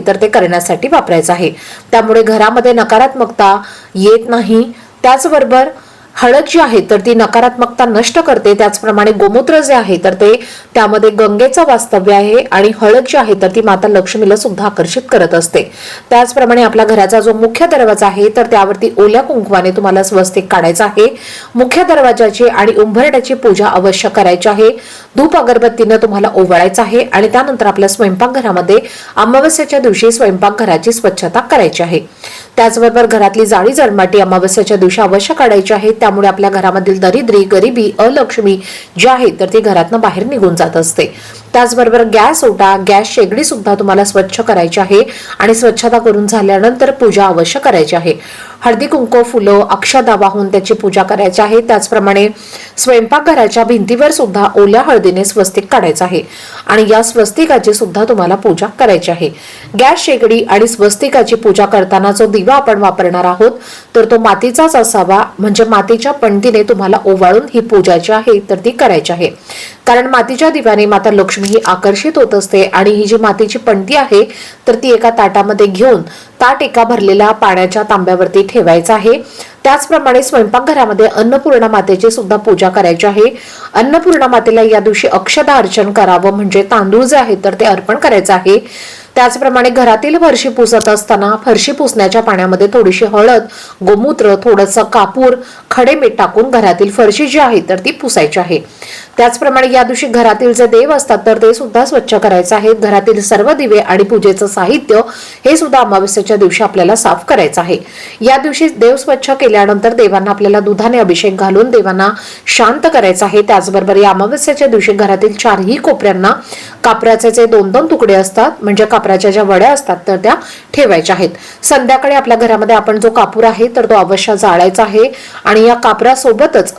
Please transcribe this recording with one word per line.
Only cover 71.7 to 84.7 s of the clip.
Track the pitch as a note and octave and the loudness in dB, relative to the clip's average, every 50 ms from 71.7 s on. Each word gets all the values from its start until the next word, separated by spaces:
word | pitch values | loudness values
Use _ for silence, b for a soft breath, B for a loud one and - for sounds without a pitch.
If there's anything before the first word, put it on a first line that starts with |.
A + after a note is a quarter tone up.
| F#3+ F#3+ - G3+ G3+ G3+ - D#4 D#4+ | -2 0 0 -2 -2 -2 -4 -2 0
होत | D#4 B3 G#3 G#3 | 0 0 0 0
असते | G3+ F#3+ - - G3 F#3+ | -2 -2 0 0 0 0
आणि | - - F#3 G3 G#3 | 0 0 0 0 0
ही | G#3 G#3 G#3+ | 0 0 0
जी | G3+ A3+ | 0 0
मातीची | A3 A3 G#3 G3 G#3 A3 G#3 - | 2 2 0 0 0 -2 -4 -4
पणती | A#3+ - A#3+ G#3 G3 F#3+ F#3+ C#4+ | -4 -2 -2 -2 -2 -2 -2 0
आहे, | C#4+ C4+ - G#3 G3+ A3 G#3 B B B B B B _ | 0 0 2 2 2 2 0 B B B B B B _
तर | - A3+ | -2 -2
ती | A#3 C4+ C4 | 0 0 0
एका | A#3+ A3 A3+ A3+ | 0 2 2 0
ताटामध्ये | A#3 A3+ G#3 F#3 - G3+ G3 G#3 G#3+ G3+ G#3 | 0 0 0 0 0 0 0 0 0 0 0
घेऊन | G3+ F#3 F#3 A#3+ C4 A#3 F3 E3 B B B B B B - | 0 2 0 2 2 2 0 -2 B B B B B B -2
ताट | B3 B3 C4+ C4+ C#4+ | 0 0 0 0 -4
एका | C4+ - A#3+ A#3 | -2 0 0 0
भरलेल्या | A#3 A#3+ A3+ G3+ F#3+ F#3+ G3+ G#3 G#3+ | 0 0 0 0 2 2 2 2 2
पाण्याच्या | A3 G#3+ A3+ G3+ F#3 F#3 F#3 F3+ F#3 G#3+ G#3 | 0 0 0 0 0 0 -2 -2 -2 -4 -2
तांब्यावरती | G#3 G#3+ F#3+ F3+ F3+ F#3 F3+ F#3 F#3 - G3 G3 | -2 -2 0 0 0 0 0 0 0 0 0 0
ठेवायचं | G3 - A#3+ F3 E3+ E3 E3+ E3+ - A3 | 0 0 0 2 2 2 2 2 0 0
आहे. | G#3+ F#3+ A3+ B3+ D4+ B B B B B B B B - | 2 2 0 0 0 B B B B B B B B 0
त्याचप्रमाणे | C4+ C#4 C#4+ - - E4+ D4+ C#4 C4 B3 B3+ C4+ | 0 0 0 0 -2 -2 -2 0 0 0 0 0
स्वयंपाकघरामध्ये | - D#4 B3+ G#3+ G3+ A3 B3 B3+ D4 D4+ C#4+ B3 G#3+ G#3 F#3 A3 | 0 0 0 0 0 -2 -2 -2 -2 0 0 0 0 2 0 0
अन्नपूर्णा | A3 - G#3 A3+ A#3 C4 C#4 C4+ D#4 C4+ A#3 A3+ | 0 0 0 0 0 0 0 0 0 2 2 2
मातेची | A3 G#3+ G3+ F3+ G3 F#3+ F#3 A3 A3+ | 2 0 0 0 0 0 0 0 0
सुद्धा | A3+ - G#3+ F#3 G#3 | 0 -2 -2 -4 -4
पूजा | G#3 G#3 A3+ G3 - G3 F#3 | -2 0 0 0 2 0 0
करायची | F#3 G#3+ F#3 E3+ E3+ E3+ G#3 | 0 0 0 0 0 0 -2
आहे. | G#3 G3 G#3 G#3+ B3+ C4 B B B B B B B - | 0 2 2 0 0 0 B B B B B B B -2
अन्नपूर्णा | G3+ A#3 C4+ D4+ E4+ E4+ F4+ E4 C#4+ C4+ | -2 0 0 0 0 2 0 0 2 0
मातेला | B3+ B3 A3+ A3 A3+ A3+ A3+ | 0 0 0 0 2 2 2
या | A3 A3 | 2 2